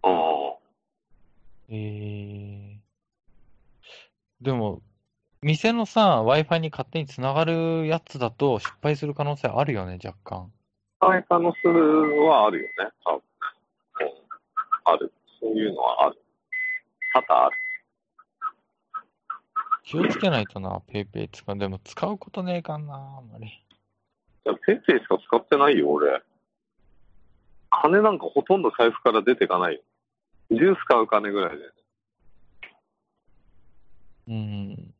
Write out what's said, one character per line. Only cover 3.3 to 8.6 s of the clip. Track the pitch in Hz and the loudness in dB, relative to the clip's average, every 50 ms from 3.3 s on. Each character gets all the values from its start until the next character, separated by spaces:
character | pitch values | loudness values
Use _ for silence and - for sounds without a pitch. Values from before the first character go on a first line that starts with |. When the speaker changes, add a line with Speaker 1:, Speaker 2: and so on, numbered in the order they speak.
| - - - _ - _ _ _ _ _ _ _ - - - _ _ _ _ _ _ _ | -20 -20 -20 _ -20 _ _ _ _ _ _ _ -20 -20 -20 _ _ _ _ _ _ _
Speaker 2:
で | 123 135 131 | -4 -4 -2
も、 | 120 110 104 90 - _ _ _ _ _ _ _ _ _ _ _ _ | -2 -2 -4 -6 -8 _ _ _ _ _ _ _ _ _ _ _ _
店 | - 147 156 151 - 220 233 | -2 -2 -2 2 2 0 0
の | 233 220 | 0 -2
さ、 | - - 226 220 196 160 120 110 | -2 2 4 6 6 6 4 4
Wi-Fi | 113 131 151 160 - 170 165 | 4 4 4 2 2 0 -2
に | 160 156 | -2 -4
勝 | 151 - 131 _ | -6 -8 -10 _
手 | _ 165 | _ -8
に | 151 | -8
繋 | 135 - - 123 131 135 | -8 -8 -6 -4 -2 0
が | 151 165 | 0 0
る | 165 165 165 165 165 165 165 160 | 0 0 -2 0 -2 -2 -2 -2
や | 156 160 170 | -2 -2 -4
つ | _ - - 143 | _ -8 -8 -4
だ | 127 117 | -4 -4
と | 120 _ 143 143 127 | -2 _ 0 2 2
失 | 104 | 0